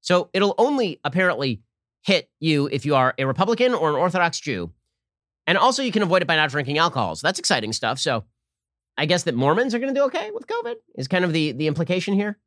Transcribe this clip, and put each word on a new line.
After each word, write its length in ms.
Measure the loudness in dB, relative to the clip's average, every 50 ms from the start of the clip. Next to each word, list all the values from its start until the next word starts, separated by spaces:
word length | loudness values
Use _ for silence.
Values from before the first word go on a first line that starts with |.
So 300 | _ 2 0 0 0 _ _
it'll 220 | 0 0 0 2
only 440 | 2 2 2 2 0 0 -2 -4 _ _
apparently 580 | -4 0 2 2 2 0 0 -2 -4 -4 -4 _ _ _ _ _ _ _ _ _
hit 280 | 0 0 0 0 _ _ _
you 280 | 0 2 2 2 2 0 -2
if 140 | -4 0
you 80 | 2 4
are 200 | 4 4 4 2 0
a 80 | -2
Republican 480 | -2 2 0 2 2 2 2 2 2 2
or 160 | 2 0 0
an 60 | 0
Orthodox 440 | 2 0 0 2 2 0 2 0 -2
Jew. 320 | -6 -6 -4 -4 -6 -8 -10 _ _ _ _ _ _ _ _ _ _ _ _ _ _
And 120 | 0 2 4
also 240 | 4 2 2 0 -2
you 100 | -2 0
can 100 | 0 0
avoid 200 | 2 2 0 2
it 60 | 2
by 80 | 2
not 140 | 2 2 0
drinking 280 | 0 -4 -4 -2 0 2
alcohol. 360 | 2 2 2 -2 -4 -4 -4
So 100 | -2 -2
that's 120 | -2 -2 -2
exciting 340 | -2 -2 -2 0 -2 -4 -6
stuff. 260 | -4 -2 -4 -2 -2
So 260 | -2 -2 -2 -2 -4 _ _ _ _ _ _ _ _ _ _ _ _ _ _
I 80 | -6 -2
guess 180 | 0 0 0 0
that 100 | -2 -2
Mormons 400 | 2 2 2 4 2 2 0 -2
are 40 | -4
gonna 140 | -4 -2 0
do 120 | 0 0
okay 260 | 0 0 -4 -6 -6 -10
with 140 | -12 -10
covid 300 | -8 -8 -6 -6 -8 -10 -10 _ _ _
is 140 | -10 -6 -2
kind 160 | 0 0 0
of 80 | 2 0
the, 200 | 0 0 -2 -2
the 140 | -2 -2
implication 480 | -2 0 -2 -2 -2 -2 -4 -2 0 0
here. 240 | 0 0 -2 -6 _ _